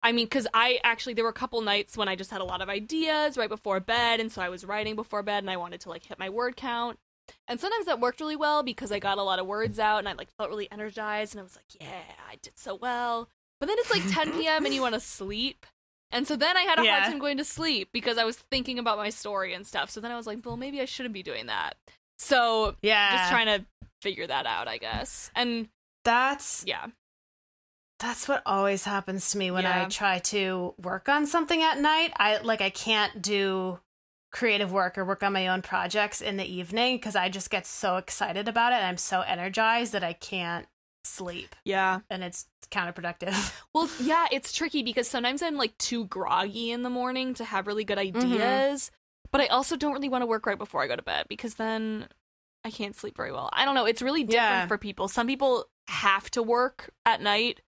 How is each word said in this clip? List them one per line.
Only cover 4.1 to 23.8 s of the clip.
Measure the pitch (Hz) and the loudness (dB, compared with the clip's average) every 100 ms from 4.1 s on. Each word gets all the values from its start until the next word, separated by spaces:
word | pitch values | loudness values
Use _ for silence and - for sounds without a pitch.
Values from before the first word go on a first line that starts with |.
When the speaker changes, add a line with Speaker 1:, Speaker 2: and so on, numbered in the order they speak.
| 226 | 2
Speaker 1:
and | 220 | 0
so | 220 | -2
I | 180 | -4
was | 185 | -6
writing | 185 208 214 214 | -6 -4 -4 -4
before | 208 208 | -4 -4
bed, | 202 208 | 0 -2
and | 196 | -2
I | 185 | -4
wanted | 175 175 | -6 -10
to, | - | -12
like, | 165 | -14
hit | - - | -12 -10
my | 190 | -6
word | 208 247 254 | -2 -2 -4
count. | 262 240 240 - _ _ - - - | -4 -2 -4 -6 _ _ -20 -20 -10
And | 240 | -6
sometimes | 370 453 370 | -2 -2 0
that | 269 | 2
worked | 247 247 | 2 0
really | 311 302 | -6 0
well | 294 302 | 2 2
because | 262 233 208 | 2 -4 -4
I | 202 | -2
got | 202 196 | 0 0
a | |
lot | 196 185 | 0 0
of | 185 | 0
words | 208 226 208 | -2 -2 0
out, | 214 214 | 2 2
and | 202 | 0
I, | |
like, | 185 - _ | -8 -12 _
felt | 208 | -6
really | 196 202 | -6 -8
energized, | 208 214 208 214 208 214 | -8 -10 -8 -6 -4 -4
and | 208 | -8
I | |
was | 185 - | -14 -20
like, | _ - | _ -20
"Yeah, | - 190 160 - - | -14 -14 -14 -18 -18
I | - | -18
did | - - | -18 -12
so | - | -8
well." | 196 240 240 240 233 233 _ _ _ | -4 -2 -2 0 -2 -4 _ _ _
But | 285 | 0
then | 427 | 0
it's, | 480 | 4
like, | 202 | 2
Speaker 2:
<laughs> | 180 | 2
Speaker 1:
ten | 196 311 | 0 0
P | 320 320 | 2 2
M | 311 294 | 2 2
and | |
you | 269 | 0
wanna | 254 226 | 0 0
sleep. | - - 196 208 254 - - _ _ _ _ | -4 -6 -6 -4 -4 -6 -20 _ _ _ _
And | 240 247 | -2 0
so | 294 | 2
then | 294 370 | 2 4
I | |
had | 349 320 | 4 6
a | |
Speaker 2:
Yeah. | 226 202 | 6 6
Speaker 1:
hard | 196 | 4
time | 294 | 0
going | 285 277 | -2 -2
to | |
sleep | 294 - 320 254 190 | -2 -2 0 0 -2
because | 240 226 233 | -4 0 2
I | |
was | 226 233 | 2 0
thinking | - 269 254 247 | -4 -4 -2 -2
about | 240 208 | 0 0
my | 208 | -2
story | 208 208 196 190 | -4 -4 -2 -2
and | 180 202 | -6 -6
stuff. | 196 143 | -4 -4
So | - | -4
then | 226 | -8
I | 240 | -8
was | 226 | -8
like, | 214 | -8
"Well, | 240 233 | -8 -8
maybe | 262 277 | -6 -4
I | |
shouldn't | 247 - 247 | -6 -4 -6
be | 202 | -8
doing | 180 113 110 | -8 -8 -4
that." | 104 78 - _ _ _ _ | -4 -4 -8 _ _ _ _
So | - 269 233 226 214 202 | 2 4 4 4 2 0
Speaker 2:
Yeah. | 202 214 202 190 | 2 4 6 4
Speaker 1:
just | 180 | 4
trying | 208 220 | 4 4
to | 208 180 _ | 2 0 _